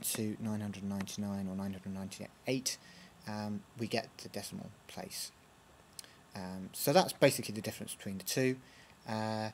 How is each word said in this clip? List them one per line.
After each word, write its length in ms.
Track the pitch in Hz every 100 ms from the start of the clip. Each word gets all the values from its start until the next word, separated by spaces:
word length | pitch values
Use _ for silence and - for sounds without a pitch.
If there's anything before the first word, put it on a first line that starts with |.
| -
to 220 | - 107 104
nine 200 | 110 107
hundred 240 | 104 98
ninety-nine 640 | 98 98 95 - 101 196 95
or 80 | 95
nine 160 | 98
hundred 200 | 95 98
ninety-eight, 840 | 95 95 - - - - 131 131 - - - - - -
um, 360 | 104 104 104 - 120
we 100 | 110
get 200 | 117 - -
the 100 | -
decimal 420 | 101 - - - - -
place. 460 | 95 92 - - - - - - - - - - - - 104
Um, 340 | 92 92 95
so 200 | - -
that's 200 | 175 -
basically 420 | - 143 - 110
the 60 | 104
difference 340 | 110 - -
between 240 | - 98 95
the 60 |
two. 320 | - 139 131 127 - - - - 117
Uh, 420 | 110 110 110 110